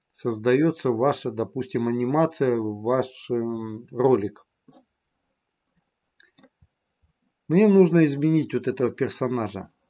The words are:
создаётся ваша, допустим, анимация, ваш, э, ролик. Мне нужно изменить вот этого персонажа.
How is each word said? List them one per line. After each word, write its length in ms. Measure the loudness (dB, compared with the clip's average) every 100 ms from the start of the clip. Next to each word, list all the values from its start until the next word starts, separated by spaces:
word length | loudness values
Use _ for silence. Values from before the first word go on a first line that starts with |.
| _
создаётся 760 | _ -6 -2 2 2 2 0 -2
ваша, 400 | 0 0 -2 -6
допустим, 580 | -6 -8 -8 -6 -4 -4
анимация, 720 | -2 -2 0 0 0 -2 -2
ваш, 500 | -4 -6 -2 -2 -2 -8 -8
э, 60 | -6 -4 -8 -10 -12 -12
ролик. 520 | 0 2 2 -2 -10 _ _ _ _ _ _ _ _ _ _ _ _ _ _ _ _ _ _ _ _ _ _ _ _ _ _ _ _ _ _ 0
Мне 200 | 4 6
нужно 380 | 6 6 6 4
изменить 480 | 2 0 0 0 -4
вот 120 | -4
этого 220 | -2 -2
персонажа. 800 | -2 -6 -4 -6 -4 -6 -8 -14 _ _